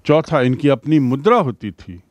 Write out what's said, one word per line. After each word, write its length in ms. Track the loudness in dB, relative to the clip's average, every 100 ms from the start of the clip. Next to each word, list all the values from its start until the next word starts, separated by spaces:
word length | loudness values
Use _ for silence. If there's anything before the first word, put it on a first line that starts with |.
| 0
चौथा 360 | 0 2 0
इनकी 280 | 0 0 0
अपनी 300 | 0 0 0
मुद्रा 380 | 0 -2 0 2
होती 340 | 0 -6 -10
थी 320 | -14 -18 -20 _